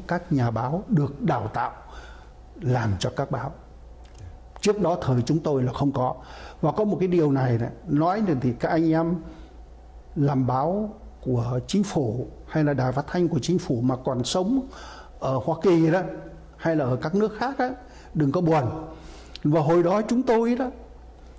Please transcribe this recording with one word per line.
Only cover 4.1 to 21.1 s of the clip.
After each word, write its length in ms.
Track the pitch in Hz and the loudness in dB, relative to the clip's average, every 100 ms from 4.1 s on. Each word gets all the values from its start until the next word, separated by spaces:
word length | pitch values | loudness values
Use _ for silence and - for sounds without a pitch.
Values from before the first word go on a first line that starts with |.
| - - - - - | -20 -18 -18 -20 -2
Trước 180 | 202 208 | 0 2
đó 180 | 165 175 | 2 2
thời 200 | 139 123 | 2 2
chúng 180 | 117 160 | 2 2
tôi 240 | 156 139 | 2 2
là 100 | 123 | 0
không 180 | - 143 | 2 0
có. 240 | 127 127 - - - - - | 2 0 -2 -10 -16 -16 -2
Và 100 | 156 | 0
có 120 | - | 2
một 140 | 208 156 | 0 2
cái 80 | 185 | 2
điều 240 | 175 151 | 4 4
này 260 | 135 127 117 | 4 2 2
này, 120 | 117 - 170 | -2 -6 -2
nói 360 | 147 165 202 202 135 | 2 2 2 0 2
thì 120 | 127 117 | 0 0
các 100 | - | 0
anh 220 | 170 165 | 2 4
em 240 | 160 165 175 - - - - - - - - - 170 | 4 2 -2 -6 -16 -18 -20 -20 -20 -20 -20 -10 0
làm 320 | 143 135 127 | 2 2 2
báo 460 | 131 151 202 214 - - - | 2 0 0 -4 -8 -18 -10
của 380 | - 120 117 123 123 | -2 -2 0 -4 0
chính 160 | 190 | 0
phủ 440 | 202 165 123 120 147 - - | 2 0 -2 -2 -6 -12 -6
hay 160 | 160 | 0
là 100 | 147 | 2
đài 180 | 135 127 | 2 0
phát 140 | 131 139 | -2 -2
thanh 200 | 180 170 | 0 2
của 120 | 160 | 0
chính 200 | 120 175 | 0 0
phủ 220 | - 117 | 0 0
mà 140 | 127 127 | 0 0
còn 280 | - 123 | -2 -2
sống 440 | 120 185 190 269 254 - - - - - | 0 0 2 0 -2 -12 -16 -18 -20 -8
ở 200 | 139 131 | -2 -2
Hoa 120 | 147 156 | 0 2
Kỳ 300 | 202 170 160 | 4 6 6
đó, 100 | 180 165 - - - - - | 4 0 -8 -14 -18 -20 -6
hay 180 | 165 160 | -2 0
là 100 | 127 | 0
ở 100 | 127 | 0
các 200 | 156 196 | 0 0
nước 200 | 214 208 | 0 0
khác 200 | 247 269 | -4 -2
á, 120 | 254 262 - - - | -4 -4 -14 -20 -8
đừng 180 | 156 143 | 0 0
có 100 | 175 | 2
buồn. 220 | 165 160 117 160 - - - - - - | 4 4 2 -4 -10 -14 -16 -18 -18 -4
Và 180 | 151 160 | 2 2
hồi 220 | 147 170 | 4 4
đó 180 | 170 208 220 | 6 2 2
chúng 160 | 247 | 2
tôi 320 | 254 226 233 247 | 4 4 4 0
đó, 140 | 254 - - - - | -2 -6 -16 -20 -20